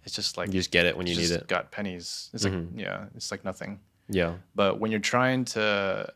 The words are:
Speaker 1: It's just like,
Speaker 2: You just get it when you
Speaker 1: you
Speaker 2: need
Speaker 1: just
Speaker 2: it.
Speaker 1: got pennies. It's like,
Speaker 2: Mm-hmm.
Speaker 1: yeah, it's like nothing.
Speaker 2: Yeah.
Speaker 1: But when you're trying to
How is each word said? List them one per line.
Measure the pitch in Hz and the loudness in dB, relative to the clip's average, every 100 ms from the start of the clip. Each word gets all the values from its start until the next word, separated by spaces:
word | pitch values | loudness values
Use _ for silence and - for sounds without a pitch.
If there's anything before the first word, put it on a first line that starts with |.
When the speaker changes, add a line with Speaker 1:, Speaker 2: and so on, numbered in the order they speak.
Speaker 1:
It's | - - | -10 -6
just | - - | -4 -2
like, | 90 | -2
Speaker 2:
You | 95 | 0
just | 90 | 2
get | 90 87 | 6 4
it | - | 4
when | 90 | 0
you | |
Speaker 1:
you | 85 | 2
Speaker 2:
need | 85 | 2
Speaker 1:
just | 85 | 0
Speaker 2:
it. | - | 0
Speaker 1:
got | 90 - | -2 -2
pennies. | - 101 90 82 - - | -6 -6 -6 -10 -12 -10
It's | - | -2
like, | 98 | -2
Speaker 2:
Mm-hmm. | 95 85 90 | -2 -6 -6
Speaker 1:
yeah, | 92 50 101 - | -6 -6 -10 -12
it's | - | -8
like | - 98 | -6 -6
nothing. | 92 95 101 _ _ - | -8 -10 -12 _ _ -4
Speaker 2:
Yeah. | 98 85 87 - | 0 0 -2 -8
Speaker 1:
But | 98 98 104 | 2 2 4
when | 107 | 0
you're | 110 | 0
trying | 101 123 127 127 123 | 2 4 4 2 0
to | 113 107 101 98 95 - | 0 2 2 2 -2 -4